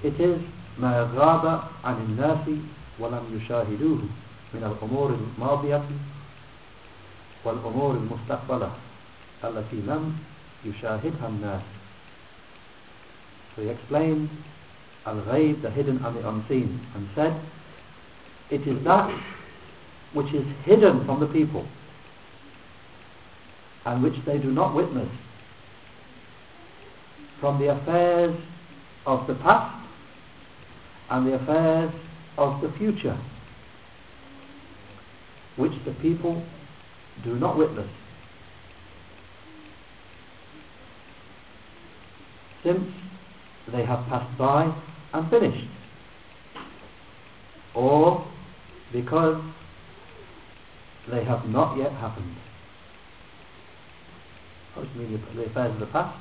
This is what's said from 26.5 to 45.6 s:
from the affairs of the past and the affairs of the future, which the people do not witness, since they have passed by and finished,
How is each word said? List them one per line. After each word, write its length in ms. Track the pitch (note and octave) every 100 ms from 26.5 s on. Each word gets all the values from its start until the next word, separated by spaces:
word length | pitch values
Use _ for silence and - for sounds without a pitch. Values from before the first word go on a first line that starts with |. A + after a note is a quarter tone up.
| - - - - - - - - -
from 180 | C#3+ C#3
the 100 | C#3+
affairs 680 | C#3+ D#3 E3+ F3 F3 E3+ E3 - - - - - - -
of 200 | B2+ -
the 80 |
past 520 | B2+ - A3 - - - - - - - - - - - - - - -
and 160 | B2+ C3
the 80 |
affairs 580 | C3 C3 D#3 D#3+ D#3+ D#3 - - - - -
of 240 | C#3 C#3+
the 120 | D#3+ -
future, 400 | G#3+ - C#3 - - - - - - - - - - - C4+ C#4 C4+ C#4+ C#4+ - - - - - - - - -
which 160 | D3+ B2+
the 80 | - -
people 420 | D#3+ E3 E3+ E3+ - - - - - - - -
do 120 | A#2 A#2+
not 180 | E3+ D3+
witness, 320 | D#3 - F#2+ - - - - - - - - - - - - - - - D#4+ D#4 D4+ D4+ - - - - - - - D#4 - - - - - - - - - - - - - - - - - - - -
since 220 | E3+ F#3 F#3+ - - - - - - - -
they 120 | A#2+
have 220 | A#2+ B2 -
passed 280 | B2+ B2 -
by 260 | C3 D3 D#3+ - - - -
and 180 | D#3 D#3+
finished, 380 | A#3 G3+ A2+